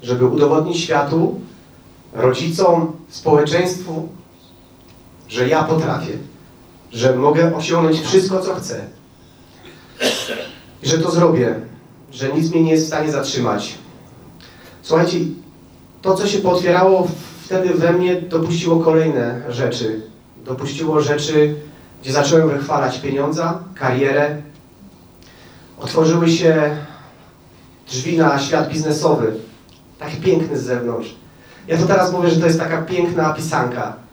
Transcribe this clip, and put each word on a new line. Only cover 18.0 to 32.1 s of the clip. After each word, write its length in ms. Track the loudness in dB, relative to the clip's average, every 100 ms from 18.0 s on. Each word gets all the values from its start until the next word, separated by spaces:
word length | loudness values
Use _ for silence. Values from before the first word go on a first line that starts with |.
| 2 -2
dopuściło 640 | -2 -4 -2 -2 2 2
kolejne 580 | 4 4 2 0 -2 -6 -8
rzeczy. 540 | -4 -4 -2 -4 -6 -10 -20 -20 -20
Dopuściło 560 | -12 -10 -8 -6 0 0
rzeczy, 540 | 2 0 2 4 4 2 -10 -20 -20 -18
gdzie 100 | -4
zacząłem 360 | 0 4 4 4
wychwalać 500 | 0 -2 -2 -2 -4
pieniądza, 600 | -4 -2 -2 -2 -2 -4 -8
karierę. 680 | -6 -2 0 2 2 0 -2 -10 -20 -20 -20 -20 -20 -20 -20 -20 -20 -20 -20 -20 -16
Otworzyły 520 | -4 2 4 4 2
się 460 | 4 4 4 2 -2 -10 -18 -20 -20 -20 -20 -20 -20 -20 -20 -12
drzwi 320 | -8 -2 2
na 200 | 2 2
świat 300 | 0 -2 -2
biznesowy, 640 | -2 -2 0 0 2 0 -4 -10 -20 -20 -20 -20 -16
taki 220 | -12 -4
piękny 380 | 0 2 0 -4
z 40 |
zewnątrz. 520 | -4 -4 -4 -6 -8 -16 -20 -20 -20 -20 -4
Ja 100 | 0
to 80 | 2
teraz 260 | 4 2